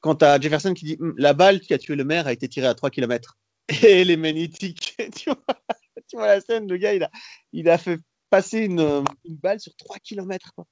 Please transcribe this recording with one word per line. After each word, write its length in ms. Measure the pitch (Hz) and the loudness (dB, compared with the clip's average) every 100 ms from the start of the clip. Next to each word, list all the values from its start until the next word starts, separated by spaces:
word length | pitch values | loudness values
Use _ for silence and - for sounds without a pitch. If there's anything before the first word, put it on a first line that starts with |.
Quand 160 | 160 151 | -2 4
t'as 220 | 151 143 | 6 4
Jefferson 340 | 147 151 180 | 2 -2 -2
qui 100 | 180 | -6
dit, 120 | 151 160 | -8 -8
Hum, « 140 | 165 - | -8 0
La 160 | 143 | 2
balle 280 | 143 185 196 | 4 4 4
qui 120 | - | 0
a 60 | 139 | -6
tué 160 | - 147 | -4 -6
le 80 | |
maire 220 | 135 165 147 | -4 -4 -4
a 60 | |
été 160 | 120 131 | -6 -8
tirée 180 | - 131 | -4 -2
à 80 | |
trois 160 | 117 139 | -2 -4
kilomètres. » 480 | - 123 120 117 _ _ _ - | -4 -4 -4 -8 _ _ _ -10
<laughs> 140 | 147 | 4
Et 180 | 226 185 | 6 6
elle 80 | 180 | 4
est 60 | 165 | 0
magnétique. 800 | 160 156 165 165 190 170 - - | -2 -6 -8 -10 -14 -10 -14 -12
<laughs> 180 | 233 - | -14 -10
Tu 140 | - | -8
vois, 140 | 269 - - _ 220 _ - _ | -8 -6 -10 _ -14 _ -20 _
tu 80 | 240 | -6
vois 100 | 214 | 2
la 140 | 202 | 2
scène, 280 | - 226 208 | 2 -6 -4
le 80 | 180 | -4
gars, 180 | 208 | -2
il 80 | 202 | -2
a, 60 | 156 - - - _ | -4 -10 -20 -20 _
il 160 | - 165 | -4 2
a 80 | 170 | 2
fait 200 | 175 165 _ _ _ | 0 -8 _ _ _
passer 300 | 190 190 226 | 0 0 -4
une, 200 | 214 175 | -4 0
euh, 220 | 151 143 139 - | 0 0 -4 -8
une 120 | 170 160 | -18 -8
balle 240 | 175 208 | -6 -6
sur 140 | - _ | -8 _
trois 220 | - - | -20 -20
kilomètres, 540 | - 202 185 185 - | -14 -14 -10 -12 -12
quoi. 120 | - 170 | -20 -20